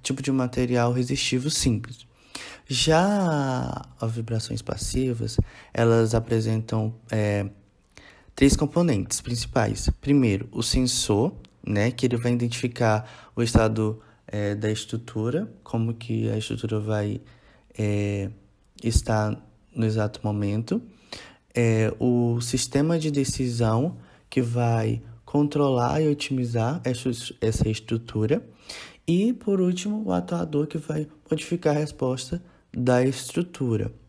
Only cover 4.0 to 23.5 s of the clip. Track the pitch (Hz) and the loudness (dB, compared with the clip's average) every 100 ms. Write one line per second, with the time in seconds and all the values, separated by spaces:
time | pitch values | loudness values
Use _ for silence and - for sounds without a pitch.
4 | 113 113 113 113 - 110 - - - - | -4 -4 -4 -4 -4 -6 -6 -6 -4 0
5 | 131 117 113 - - - - - 117 113 | 0 -2 -2 0 -2 -8 -10 2 6 6
6 | 113 117 117 113 110 110 113 113 110 113 | 4 2 2 0 0 -2 -2 -2 -2 -6
7 | - 110 104 104 98 - _ _ _ - | -6 -2 0 0 -4 -10 _ _ _ -20
8 | - - - - 139 135 147 - 175 107 | -20 -20 -20 4 6 6 2 2 2 2
9 | - - - 120 - 131 107 104 - - | -2 -6 -4 -6 -2 0 0 0 -2 -2
10 | 139 143 120 98 - - 117 127 127 - | 2 4 4 2 -2 -6 0 0 2 0
11 | - 104 147 - - _ - 104 113 123 | 2 2 2 -2 -20 _ -2 0 0 2
12 | 127 120 120 120 120 120 123 120 117 107 | 0 2 0 0 0 -2 -6 0 2 2
13 | 117 - - - 117 - 110 110 107 110 | -2 -18 -12 -2 2 4 4 2 -2 -4
14 | - _ - 107 104 101 107 107 - 117 | -12 _ -10 -4 -4 -2 -2 -2 -4 -8
15 | - 110 110 151 214 - - 117 113 117 | -6 -4 -2 -2 -6 -12 -6 -2 -2 -4
16 | 117 113 110 110 110 113 113 107 107 107 | -4 -2 -2 -2 -4 -6 -4 -4 -2 -2
17 | 104 104 - - - _ _ - 107 104 | -2 -4 -10 -20 -20 _ _ -4 -2 0
18 | 101 101 98 110 _ _ _ - 117 117 | -2 -2 -6 -10 _ _ _ -6 -2 -2
19 | - 110 107 - - _ _ - 110 110 | 0 0 0 -4 -10 _ _ -2 0 0
20 | 107 - 107 104 101 107 117 220 - - | -2 -2 -4 -2 -2 -2 -2 -4 -4 -20
21 | _ - - - _ - 117 110 110 - | _ -18 -18 -20 _ 0 2 4 2 2
22 | 123 120 120 120 120 123 - 139 156 170 | 2 4 2 0 0 -2 0 2 2 2
23 | 156 143 135 - 127 | 0 0 0 -2 -2